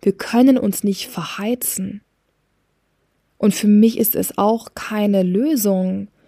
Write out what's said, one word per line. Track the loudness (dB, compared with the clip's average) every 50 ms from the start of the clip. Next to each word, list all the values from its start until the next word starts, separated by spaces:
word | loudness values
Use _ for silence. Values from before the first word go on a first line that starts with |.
Wir | -2 -2 -2
können | -2 -4 -2 2 4 4 6 4
uns | 4 2 -2 -4 -2 -2
nicht | -4 -4 -4 -8 -12
verheizen. | -12 -12 -10 -10 -10 -8 -6 -6 -6 -4 -6 -6 -6 -6 -8 -10 -10 -14 _ _ _ _ _ _ _ _ _ _ _ _ _ _ _ _ _ _ _ _ _ _ _ _ _ _ _
Und | -2 0 0 0
für | 2 4 4
mich | 6 6 6 4 4 2
ist | -2 -2 -2
es | -4 -4 -4 -2 0
auch | 0 0 0 -2 -4 -10 -16
keine | -14 -12 -8 -4 -2 0 2 2 2 2
Lösung, | 2 0 0 0 0 0 0 0 0 0 0 0 -2 -4 -6 -8 -12 _ _ _